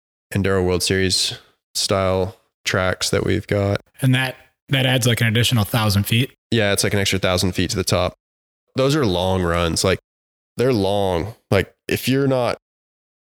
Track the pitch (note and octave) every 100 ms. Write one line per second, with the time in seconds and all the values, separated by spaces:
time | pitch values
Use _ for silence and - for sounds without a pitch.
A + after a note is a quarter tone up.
0 | _ _ _ G2+ F#2+ G2 F2+ F2+ - F#2+
1 | F#2+ F2 - - - _ _ - - G2
2 | F#2+ F#2+ F#2+ - _ _ - G2+ F#2 -
3 | - - - F#2+ - G#2 G2 G2+ - -
4 | C3 B2+ C3 - - _ - C3+ C3 C3
5 | A#2+ A2+ A#2 A2 A#2 A#2+ G2+ - G#2+ G2
6 | G2+ A2+ C3+ _ _ A#2 G2+ G2 G#2 G2+
7 | G2 F#2+ F#2+ F#2 F#2+ F2 F2 G2 F#2 F2
8 | F2+ - _ _ _ _ _ - C3+ D3+
9 | A#2+ F2 F#2 F#2 F2 E2+ E2+ E2 G2 F2+
10 | _ _ _ _ _ - B2 A#2+ F#2+ G2+
11 | G2 F2 F2 - _ G2+ - _ - G#2
12 | - C3+ C#3 C3+ A#2 - _ _ _ _
13 | _ _ _